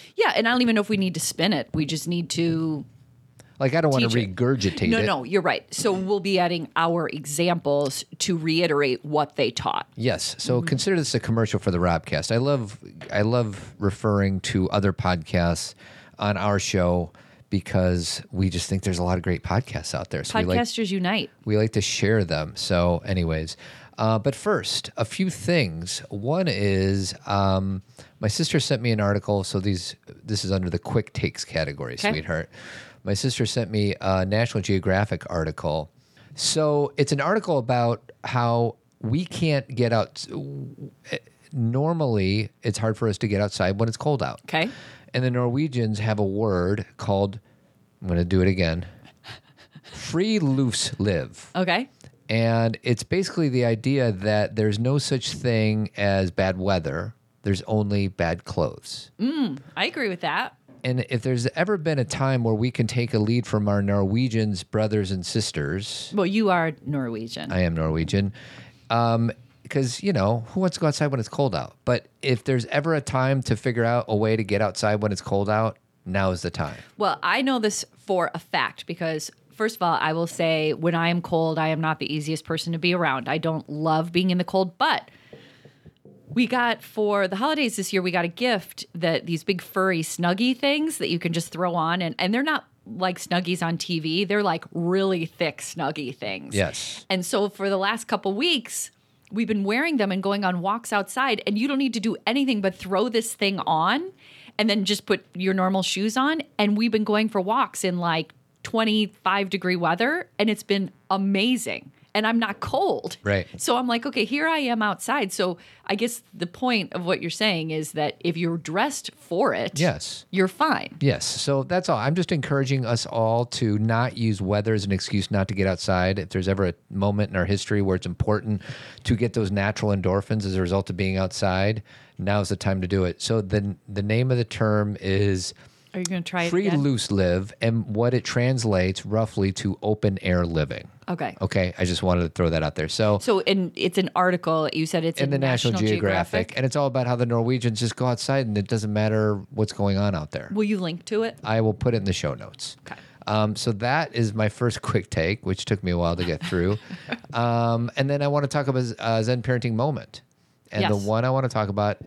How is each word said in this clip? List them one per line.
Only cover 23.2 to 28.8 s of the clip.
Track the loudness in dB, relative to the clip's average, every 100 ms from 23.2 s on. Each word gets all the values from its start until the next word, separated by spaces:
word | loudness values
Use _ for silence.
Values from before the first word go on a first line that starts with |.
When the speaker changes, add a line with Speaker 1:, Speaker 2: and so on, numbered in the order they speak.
| 0 0 -4 -10 -18 -20 -14 -2
Speaker 2:
uh, | 2 2
but | 0 -2
first, | 0 -2 -2 -4 -6 -6
a | -4
few | -2 -4
things. | -2 0 2 2 -2 -6 -8 -8
One | -6 -2 0 0
is, | 2 2 4 4 2 -2 -6 -2
um, | 2 4 2 0 -4 -8 -18 -20 -4
my | -2
sister | 0 0 0
sent | 2 0